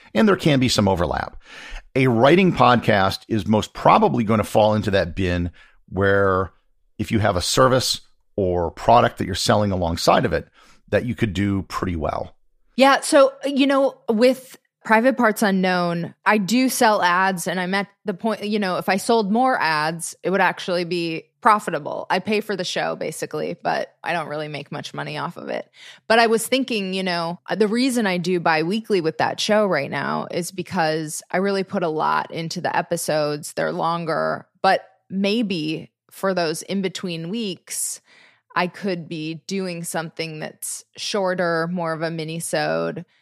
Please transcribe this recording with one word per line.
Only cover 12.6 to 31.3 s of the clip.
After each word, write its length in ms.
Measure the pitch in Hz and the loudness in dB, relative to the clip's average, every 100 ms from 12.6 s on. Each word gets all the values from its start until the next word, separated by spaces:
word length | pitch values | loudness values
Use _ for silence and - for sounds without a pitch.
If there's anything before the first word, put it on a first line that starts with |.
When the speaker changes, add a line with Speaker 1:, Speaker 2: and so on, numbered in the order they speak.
| _ - | _ 4
Speaker 2:
Yeah. 260 | 269 262 | 4 4
So, 320 | - 311 269 - 277 | 4 6 6 2 -4
you 220 | 277 277 | 0 2
know, 300 | 269 277 - - | 4 0 -2 -4
with 480 | 220 254 247 - - _ _ - | 2 4 2 -8 -20 _ _ 2
Private 320 | 220 254 240 | 4 4 4
Parts 240 | 226 214 | 2 2
Unknown, 720 | 208 190 185 180 175 170 165 - 196 | 2 2 2 2 0 -2 -6 -4 0
I 120 | 214 | 2
do 300 | 175 247 262 | 2 2 0
sell 320 | - 233 208 | 4 4 4
ads, 460 | 175 180 190 180 175 | 2 2 2 0 -4
and 120 | 180 | -4
I'm 140 | 180 | -2
at 140 | 196 196 _ - | -2 -4 _ -10
the 80 | |
point, 320 | 175 220 208 208 | -6 -4 -4 -4
you 120 | 214 | -2
know, 180 | 190 165 | -2 -2
if 100 | 185 | 0
I 80 | 196 | -2
sold 340 | - 233 196 | 2 2 2
more 280 | 226 262 - | 2 2 2
ads, 560 | 160 151 156 165 - - | 0 0 0 -4 -10 -8
it 60 | 170 | -2
would 100 | 190 | 2
actually 440 | 180 165 - 175 170 | 2 0 -4 -4 -2
be 400 | 175 170 160 - _ | -4 -4 -6 -10 _
profitable. 640 | 233 208 190 156 151 - - | 2 2 2 -6 -6 -10 -2
I 100 | 185 | -4
pay 200 | 208 208 | 0 -4
for 140 | - 190 | -2 -6
the 80 | |
show, 320 | 180 175 160 160 | -4 -4 -4 -4
basically, 600 | 170 - 156 156 156 175 | -6 -6 -8 -6 -8 -6
but 320 | 170 151 - _ | -4 -2 -4 _
I 100 | - | -6
don't 160 | 170 143 | -6 -6
really 180 | 151 151 | -8 -8
make 240 | 143 - | -10 -10
much 220 | 147 - | -12 -10
money 240 | 143 147 147 | -10 -10 -8
off 200 | 147 - | -8 -8
of 120 | 69 | -8
it. 200 | - - _ - - - | -8 -8 _ -20 -20 2
But 120 | 226 | 4
I 80 | 233 | 4
was 200 | 220 - | 2 0
thinking, 460 | 262 247 220 190 | -2 0 -4 -4
you 100 | 190 | -4
know, 360 | 185 170 165 175 - 190 | -2 -2 -4 -6 -6 0
the 120 | 214 | 2
reason 400 | 233 269 240 202 | 2 0 0 0
I 100 | 180 | 0
do 220 | 175 180 | 0 0
bi-weekly 640 | 165 160 165 220 220 196 | 2 2 2 -2 0 0
with 160 | 160 - | 0 0
that 200 | 123 - | -2 0
show 260 | - 208 202 | 0 2 2
right 240 | 151 139 | 0 -2
now 360 | 143 139 156 - | -4 -4 -4 -4
is 200 | 175 170 | -6 -6
because 680 | 185 - 180 156 160 156 - | -10 -6 -2 0 0 -4 -10
I 80 | - | -6